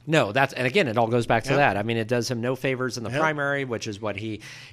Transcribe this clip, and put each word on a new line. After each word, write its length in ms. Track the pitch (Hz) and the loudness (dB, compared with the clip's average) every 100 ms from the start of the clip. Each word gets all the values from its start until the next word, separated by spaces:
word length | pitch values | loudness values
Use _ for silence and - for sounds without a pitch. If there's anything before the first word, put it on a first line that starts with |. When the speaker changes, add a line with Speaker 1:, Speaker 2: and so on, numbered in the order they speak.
| - | 0
Speaker 1:
No, 240 | 156 104 | 2 4
that's, 220 | 123 135 | 2 2
and 140 | - 127 | 2 0
again, 200 | 190 147 | 2 2
it 120 | 104 | 2
all 80 | 113 | 2
goes 200 | 120 113 | 2 2
back 180 | 117 | 2
to 80 | - | 2
Speaker 2:
Yep. 40 | 147 | 4
Speaker 1:
that. 200 | 139 98 | 4 2
I 40 | |
mean, 140 | 110 117 | 0 -2
it 120 | 110 | 0
does 220 | 123 113 | 0 0
him 120 | 120 | -2
no 140 | 123 131 | -2 -2
favors 420 | 139 127 127 117 | -2 -2 -4 -6
in 40 | |
the 60 | 110 | -6
Speaker 2:
Yep. 100 | 135 | 0
Speaker 1:
primary, 460 | 160 151 139 139 | 0 0 -2 -2
which 220 | 131 107 113 | -4 -6 -6
is 160 | 98 | -6
what 140 | 107 98 | -6 -6
he, 260 | 110 104 - - - | -6 -8 -12 -18 -16